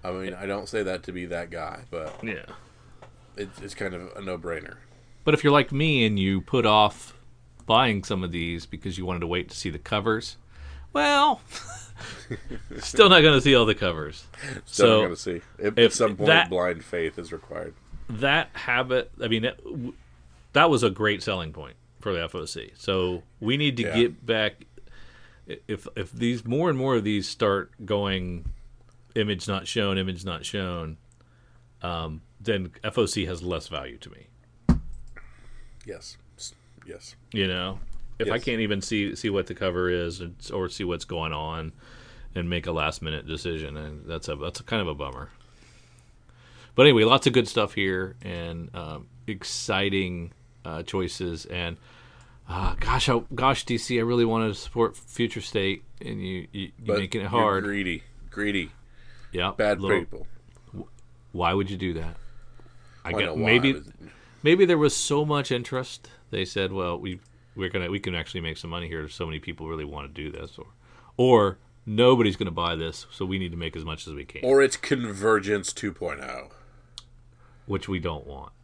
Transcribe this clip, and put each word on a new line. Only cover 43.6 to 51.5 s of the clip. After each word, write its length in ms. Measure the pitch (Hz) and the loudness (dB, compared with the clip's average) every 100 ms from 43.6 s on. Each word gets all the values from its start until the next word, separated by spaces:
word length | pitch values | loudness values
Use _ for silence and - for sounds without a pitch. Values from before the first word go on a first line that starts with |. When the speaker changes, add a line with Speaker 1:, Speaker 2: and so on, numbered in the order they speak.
| 76 76 | -8 -10
Speaker 2:
and 260 | 76 76 76 | -12 -14 -10
that's 200 | 82 - | -10 -8
a, 80 | 73 | -6
that's 240 | 78 - | -8 -10
a 40 | |
kind 180 | - 113 | -6 -4
of 60 | 90 | -2
a 80 | 71 | -4
bummer. 340 | 69 64 67 - - - - - - - _ - _ - - - - | -8 -10 -16 -18 -20 -20 -20 -20 -20 -20 _ -20 _ -20 -20 -20 -8
But 100 | - 139 | 8 8
anyway, 160 | 123 | 10
lots 240 | 110 135 - | 8 6 6
of 60 | |
good 140 | 123 113 | 4 2
stuff 260 | - 104 - | 2 0 0
here 400 | 98 92 95 - | 0 0 -4 -8
and, 500 | 95 87 85 82 82 90 | -10 -8 -8 -8 -10 -10
um, 320 | 80 78 64 - - | -10 -10 -14 -18 -10
exciting, 1040 | 98 - - - 95 98 98 92 87 85 - - _ - | -10 -8 -8 -2 0 2 0 -2 -4 -10 -14 -20 _ -10
uh, 160 | 80 | -10
choices. 640 | - 98 90 - 90 82 | -6 -4 -4 -4 -6 -6
And, 320 | - | -8